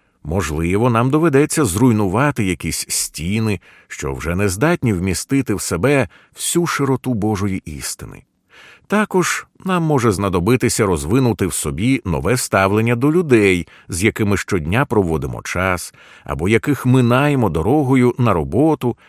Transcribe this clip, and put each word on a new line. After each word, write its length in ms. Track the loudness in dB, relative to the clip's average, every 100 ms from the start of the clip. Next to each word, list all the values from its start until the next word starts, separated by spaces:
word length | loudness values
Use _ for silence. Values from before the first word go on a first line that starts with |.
| _ _
Можливо, 680 | -4 -4 -2 -2 0 0 2
нам 200 | 2 2
доведеться 560 | 2 2 2 2 0 0
зруйнувати 800 | 2 4 4 0 0 0 0 -2
якісь 400 | -2 -4 -6 -6
стіни, 680 | -6 -6 -6 -4 -2 -2 -4 _ -20 -18
що 260 | -10 -8
вже 220 | -6 -4 -2
не 140 | -2
здатні 440 | 0 0 0 0
вмістити 640 | 0 -2 -4 -2 -2 -2 -4
в 60 |
себе 460 | -4 -2 0 0 0 -6 _ -10
всю 300 | -4 -2 -2
широту 480 | -2 -2 -2 -2
Божої 480 | -2 -2 -2 -2 -4 -8
істини. 580 | -12 -10 -12 -14 -18 _ _ _ -20 -20 -18 -4
Також 600 | -2 0 0 0 -4 -10 _ -4
нам 180 | -2
може 280 | 0 2 2
знадобитися 760 | 2 0 0 2 2 2 0 0
розвинути 600 | 0 0 2 2 0 -2
в 60 |
собі 480 | -4 -6 -2 0 0 -2
нове 320 | -2 0 -2
ставлення 580 | 0 2 2 2 2 2
до 160 | 2
людей, 560 | 2 4 4 6 2 -2 -12 -10
з 140 | -2
якими 340 | 0 0 0 0
щодня 480 | 0 -2 0 -2 0
проводимо 560 | 0 2 0 -4 -8
час, 500 | -8 -2 -2 -2 -6 -18 -20 -18
або 260 | -10 -4 0
яких 360 | 0 0 -2 2
минаємо 640 | 4 4 2 2 2 0
дорогою 640 | 0 0 0 2 2 2 2
на 160 | 2
роботу 640 | 0 0 0 2 0 -2 -6